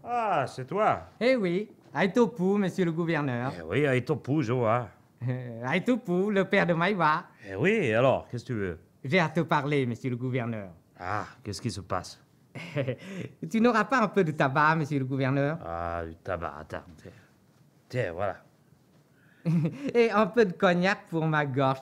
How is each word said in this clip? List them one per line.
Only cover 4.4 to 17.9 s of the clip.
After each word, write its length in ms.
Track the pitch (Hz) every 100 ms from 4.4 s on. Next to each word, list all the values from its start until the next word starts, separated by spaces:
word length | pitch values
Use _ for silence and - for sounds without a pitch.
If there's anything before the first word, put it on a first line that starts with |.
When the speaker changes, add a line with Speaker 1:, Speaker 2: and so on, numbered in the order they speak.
Speaker 1:
je 100 | 113
vois. 360 | 127 110 120 113 - _ _ 120
Speaker 2:
Euh, 360 | 127 123 113
Aïtopou, 640 | 123 175 233 247 - 175 208
le 140 | 196
père 220 | 190 202 175
de 80 |
Maïva. 500 | 165 175 202 156 160 - _ 101
Speaker 1:
Eh 80 | 95
oui, 140 | 165
et 240 | 226 143
alors, 340 | 110 131 95 -
qu'est-ce 160 | 123
que 80 | -
tu 20 |
veux ? 240 | 113 95 80 - _
Speaker 2:
J'ai 160 | 135 185
à 120 | 160
te 100 | 175
parler, 460 | 151 156 139 147 123
monsieur 240 | 117 135
le 60 | 123
gouverneur. 520 | 127 123 117 110 95 80 _ -
Speaker 1:
Ah, 240 | 90 104 90 -
qu'est-ce 180 | - 98
qui 80 | 117
se 100 | 98
passe ? 400 | 90 92 85 - _ _ _
Speaker 2:
<laughs> 960 | - 170 147 131 117 185 190 - - 165
Tu 100 | 226
n'auras 220 | 233 220
pas 180 | 208 262
un 60 | 214
peu 140 | 196
de 80 | 165
tabac, 440 | - 143 143 151 160
monsieur 220 | 147 143
le 80 | 131
gouverneur ? 520 | 135 131 139 139 165
Speaker 1:
Ah, 380 | 82 85 85 85 82
du 80 | 82
tabac, 380 | - 87 82 73
attends, 220 | 78 87 80 78
tiens. 120 | 92 - _ _ _ _ _ _
Tiens, 240 | _